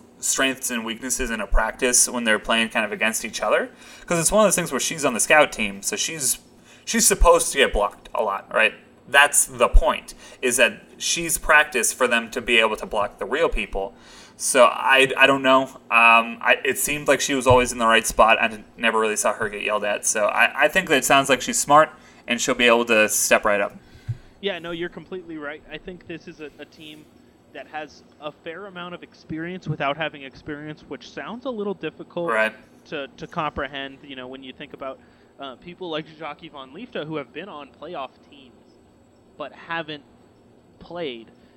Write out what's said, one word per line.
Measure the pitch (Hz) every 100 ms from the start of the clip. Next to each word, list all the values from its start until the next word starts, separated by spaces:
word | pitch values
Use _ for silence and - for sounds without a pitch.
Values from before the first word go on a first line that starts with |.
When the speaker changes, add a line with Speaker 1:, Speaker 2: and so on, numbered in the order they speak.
| - -
Speaker 1:
strengths | - - 135 127 -
and | 120
weaknesses | 113 110 127 - 120
in | 110
a | 101
practice | 117 110 - 127 123 -
when | 120
they're | 117 107
playing | - 113 110
kind | 117
of | 104
against | 101 110 110
each | 113 -
other, | 107 156 254 - - -
'cause | - 170
it's | 160
one | 202
of | 202
those | 180
things | 165
where | 127
she's | - 160
on | 139
the | 110
scout | - 156 143
team, | - 104 98
so | - 104
she's, | - 160 - - _ _ _ -
she's | - 226 -
supposed | - 175 170 -
to | 139
get | 110
blocked | 110 101 - -
a | -
lot, | 107 98 -
right? | 117 107 - - _ -
That's | 143 - - -
the | 123 120
point, | - 156 - - - - -
is | - 135
that | 113 104 - -
she's | - 165 165 -
practice | - 151 151 117 -
for | - 123
them | 117 117
to | 123
be | 117 113
able | 110 107
to |
block | 98 107 104 -
the |
real | 95 143 165
people. | 117 101 98 95 - - - - -
So | - 131 117
I, | - 127 135 135 -
I | 135
don't | 139
know. | 131 131
Um, | - - - 117 117 117 117 113
I, | 120 127
it | 151 -
seemed | - 147 147
like | 131
she | -
was | 135 123
always | 123 123
in | 120
the | 113
right | 113 113
spot. | - 110 113
I | 110
didn't, | 107 - -
never | 117 110
really | 110 107
saw | 113
her | - 107
get | 101
yelled | 98 107
at. | 104 110
So | - - 208
I, | 110 117 135
I | 147
think | 190 165
that | 139
it | -
sounds | 139 127
like | 127
she's | - 120
smart, | - 147 156 - - - -
and | 120
she'll | -
be | 123 120
able | 117
to | 117 110 107
step | - - 113 107
right | 101
up. | 101 - - - - - - _
Speaker 2:
Yeah, | 196 175
no, | 170
you're | 170 170
completely | 175 151 185 165 156
right. | 147 156 -
I | 151
think | 190 180 -
this | 160 180
is | 156
a, | 147 -
a | 143
team | - 156 151 151 _ _ _ _
that | 147 131
has | 156 151 - _ _
a | 147
fair | - 170 165 202
amount | 180 175
of | 175
experience | - _ - 160 170 185 160
without | 143 139 147
having | 151 147
experience, | 135 - - 147 151 151 -
which | 139 -
sounds | 156 143 233 269
a |
little | 220 202
difficult | 175 156 - 160 175 170
Speaker 1:
Right. | 110 110 - - _ -
Speaker 2:
to, | 151 135 -
to | 160
comprehend, | 175 151 156 139 139 135 135
you | 143 131
know, | 127
when | 135
you | 131
think | - 147
about, | 135 135 131 _ _ _ -
uh, | 139 120
people | 175 170 180
like | 156 156 151
Jacques | 156 147
Van | 160 143 131
Liefde | 156 254 190 151
who | 156
have | 127
been | 147 196
on | 151 135 _
playoff | 156 160 131 _ _
teams | 143 127 _ _ _ _ _ _ _ _ -
but | 139
haven't | - - 165 151 147 - _ _ _ _ _ _ _
played. | - 170 151 117 110 _ _